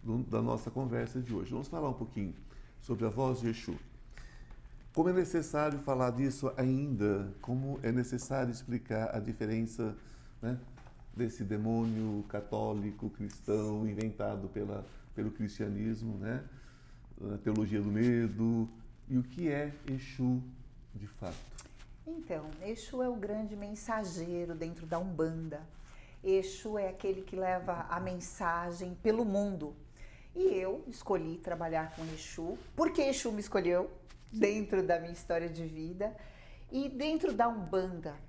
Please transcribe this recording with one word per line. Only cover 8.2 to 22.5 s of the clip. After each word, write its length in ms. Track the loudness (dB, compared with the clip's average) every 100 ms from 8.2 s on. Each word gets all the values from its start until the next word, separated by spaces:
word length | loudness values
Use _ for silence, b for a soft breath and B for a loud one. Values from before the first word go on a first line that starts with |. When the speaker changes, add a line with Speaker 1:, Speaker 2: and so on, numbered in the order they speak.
| 0 0 0
Speaker 1:
explicar 640 | -2 -2 -4 0 0 2 0
a 40 |
diferença, 760 | -2 -2 0 2 0 0 -2 -2 B B B B
né, 160 | -2 -2 -6 -14 -16 -16 -14 -2
desse 280 | 0 0
demônio 800 | -2 0 2 4 4 2 2 0 -2
católico, 800 | -4 -2 0 2 0 -2 -2 -6
cristão, 760 | -4 -6 -6 0 2 2 0 0
inventado 600 | 0 -2 0 -2 -2 -4
pela, 360 | -4 -2 -4 -6 B B
pelo 160 | -4 -2
cristianismo, 880 | 0 -4 -2 -2 0 0 0 -2 -4
né, 260 | -2 -4 -4 B B B B B B -10 -6
a 40 | -2
teologia 440 | 2 2 4 2
do 80 | 2
medo, 760 | 4 6 6 4 4 4 4 2 -2 -16 -16 0
e 100 | 2
o 40 |
que 240 | 2 0 2
é 220 | 2 0 -4 -4
Exu 540 | -4 -4 0 2 2 0 -12 -14 -16 -12 -10
de 120 | -10
fato. 580 | -8 -6 -6 -10 -12 B B B -16 -10
Speaker 2:
Então, 420 | -8 -4 -4 -4